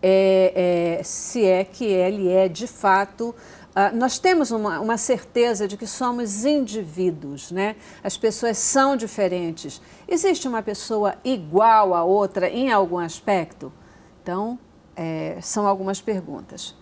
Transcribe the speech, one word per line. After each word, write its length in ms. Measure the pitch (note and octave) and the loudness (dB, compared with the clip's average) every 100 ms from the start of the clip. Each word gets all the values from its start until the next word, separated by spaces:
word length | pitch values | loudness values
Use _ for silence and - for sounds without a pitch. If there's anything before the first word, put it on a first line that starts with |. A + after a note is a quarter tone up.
É, 960 | F#3 F#3+ F#3+ F#3+ F#3 F#3 F3+ F3 E3+ E3+ | 4 6 6 6 4 2 0 2 0 -2
é, 40 | |
se 400 | E3 - - A#3+ G3+ | -6 -8 -6 0 2
é 200 | F#3 F#3+ | 2 0
que 180 | - | -4
ele 460 | A#3 F#3 F3+ G#3 F#3 | 0 2 2 0 2
é, 180 | F#3 F#3+ | 2 2
de 180 | E3 A#3+ | 0 -12
fato, 680 | - G3+ F#3+ G3 - A#3 A#3 - - - - | -2 2 2 0 -6 -10 -10 -20 -20 -8 0
ah, 140 | G3 | 0
nós 260 | A3+ B3 - | 2 -2 0
temos 320 | F#4 F4+ B3+ | 2 2 2
uma, 280 | A3+ G#3 E3 | -2 -2 -4
uma 180 | A3 A3+ | -2 -2
certeza 720 | - B3 - - A#3+ G#3 G3+ | 0 -2 -2 0 2 2 -4
de 80 | G3+ | -6
que 80 | A3 | -10
somos 580 | - B3+ A#3+ A#3 G3+ B3 | -4 -4 -2 -4 -2 0
indivíduos, 1040 | D4 A#3+ G#3+ E3+ D#3 F#3 D#3+ C#3+ C#3 - | 0 0 -6 -8 -2 -2 -2 -10 -12 -8
né? 240 | F3 G3+ G#3+ - - | -4 -4 -4 -16 -10
As 140 | G3+ - | -8 -2
pessoas 400 | A3 G#3 A#3 A3 | -2 0 -2 0
são 380 | - C4+ C4+ C#4 | 0 4 2 2
diferentes. 840 | A3 - F#3+ F3+ E3+ D#3+ C#3 - - - - | -4 -2 -2 -2 -6 -8 -12 -16 -20 -20 -4
Existe 400 | F4 F#4+ F4 C4+ | 0 0 0 -2
uma 140 | A#3 | -6
pessoa 540 | G#3+ G3+ - A3 G#3 - | -6 -8 -4 0 0 -2
igual 720 | - B3+ D#3 E3+ A3 A3 G3+ | -4 -4 0 4 6 6 6
a 100 | F3 | 4
outra 460 | E3+ G3+ G3 G3 F3+ | 4 4 2 0 -2
em 220 | A3+ C4 | 0 2
algum 260 | G#3+ F#3 F3 | 2 2 -2
aspecto? 760 | E3+ - - G3 D#3+ - C#3 - - - - _ | -6 -8 -2 0 -2 -10 -18 -18 -20 -20 -20 _
Então, 360 | - F3+ G#3+ B3 _ _ _ - | -8 -6 -4 -8 _ _ _ -10
é, 420 | E3 D#3+ D#3 E3+ | -8 -6 -8 -8
são 260 | F3 G#3+ G#3 | -6 -2 0
algumas 320 | G3 F#3+ G3 | 0 -2 -6
perguntas. 720 | - G3+ E3+ C3+ - - - - | -4 -6 -6 -14 -14 -16 -16 -16